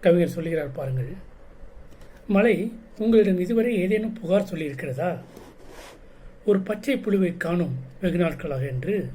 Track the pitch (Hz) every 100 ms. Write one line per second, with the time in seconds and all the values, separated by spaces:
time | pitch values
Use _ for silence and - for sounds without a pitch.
0 | 185 175 170 - 165 165 143 131 135 131
1 | 131 190 - - - - - - - -
2 | - - - 196 226 175 220 - - -
3 | 220 226 196 180 180 226 240 220 185 214
4 | 220 - 165 190 196 165 156 135 147 131
5 | 175 139 - - - - - - - -
6 | - - - - - 196 190 214 - 262
7 | - 196 185 170 165 175 160 127 - -
8 | 185 170 170 139 156 135 135 127 143 208
9 | 131